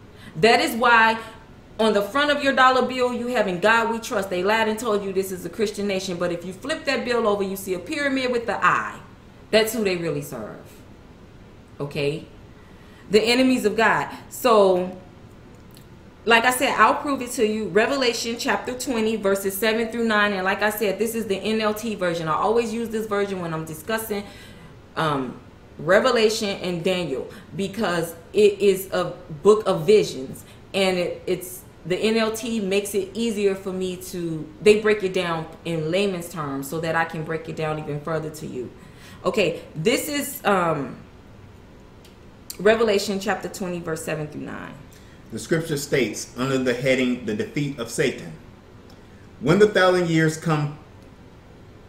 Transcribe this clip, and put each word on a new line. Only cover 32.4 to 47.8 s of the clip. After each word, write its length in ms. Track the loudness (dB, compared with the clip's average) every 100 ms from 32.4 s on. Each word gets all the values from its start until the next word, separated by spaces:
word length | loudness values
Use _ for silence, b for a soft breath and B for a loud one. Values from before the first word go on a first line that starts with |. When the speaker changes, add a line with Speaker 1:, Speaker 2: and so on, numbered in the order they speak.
| -4 -4
Speaker 1:
makes 360 | 0 0 0
it 160 | -4 -4
easier 420 | -2 -2 0 0
for 200 | 0 -4
me 220 | -4 -4 -6
to, 540 | -10 -6 -6 -6 -8 2
they 180 | 6 6
break 220 | 4 2
it 100 | 0
down 340 | -2 -2 -4 -6 -10 -6
in 240 | -4 0
layman's 400 | 0 0 -2 -8
terms 400 | -8 -6 -6 -6
so 100 | -6
that 160 | -2 -2
I 80 |
can 180 | -2 -4
break 280 | -6 -6 -8
it 60 | -6
down 220 | -4 -4
even 220 | -6 -8
further 300 | -4 -4 -6
to 160 | -10 -10
you. 240 | -8 -10 -14 B B B B
Okay, 380 | -2 0 0 -2 -8 -4
this 320 | 0 0 -2
is, 360 | -4 -6 -4
um, 520 | 0 2 2 -2 -6 -12 -18 -20 -20 -20 -20 -20 -20 -20 -20 -20 -20 -20 -20 -20 -16 0
Revelation 640 | 2 4 2 2 0 -4
chapter 280 | -2 -4 -6
twenty, 300 | -8 -6 -6
verse 260 | -6 -6
seven 220 | -6 -6 -8
through 140 | -10
nine. 340 | -12 -12 -14 -16 -20 B B B -14
Speaker 2:
The 80 | -12
scripture 380 | -2 -2 0 -4
states, 580 | 0 0 0 -2 -10 -4
under 220 | -2 0
the 160 | 0
heading, 500 | 0 2 2 2 -2
"The 100 | -4
Defeat 440 | -4 -4 -4 -4
of 100 | -6